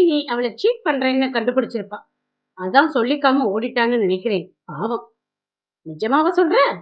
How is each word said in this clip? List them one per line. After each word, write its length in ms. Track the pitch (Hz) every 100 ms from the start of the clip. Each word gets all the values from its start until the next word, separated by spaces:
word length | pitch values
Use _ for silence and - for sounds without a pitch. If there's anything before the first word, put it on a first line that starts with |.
நீ 140 | 349 294 285
அவளை 240 | 240 240
சீட் 300 | - 440 494
பண்றேன்னு 420 | 320 269 262 262 262
கண்டுபிடிச்சிருப்பா. 680 | 240 220 254 226 226 - 208 - _ _ _ _ -
அதான் 300 | 185 254 311
சொல்லிக்காம 560 | 262 247 285 277 269 226
ஓடிட்டான்னு 500 | 208 240 247 233 240
நினைக்கிறேன். 480 | 185 185 226 185 175 _
பாவம்." 400 | - 143 226 226 - _ _ _ _ _ _ _ 160
"நிஜமாவா 440 | 156 220 285 320
சொல்ற? 240 | 359 330 440 523 175